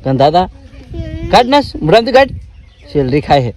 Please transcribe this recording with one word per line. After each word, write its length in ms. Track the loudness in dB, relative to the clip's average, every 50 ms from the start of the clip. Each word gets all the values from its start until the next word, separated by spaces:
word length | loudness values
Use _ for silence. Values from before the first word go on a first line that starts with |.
| -2
ગંધાતા? 440 | -2 0 2 2 2 2 -2 -6 -6 -10 -20 -20 -20 -20 -20 -20 -14 -12 -12 -10 -10 -10 -10 -4 0
કાઢ 160 | 2 2 2
નાસ, 200 | 4 2 0 0 -2 -8
મોઢામાંથી 360 | -6 -2 2 2 2 2 4
કાઢ. 180 | 2 2 2 2 -2 -14 -16 -18 -20 -20 -20 _ _ _ -20 -6
શેલરી 280 | -4 -2 -2 0 -2 -2
ખાય 220 | 0 2 0 0
છે. 120 | 0 -2 -8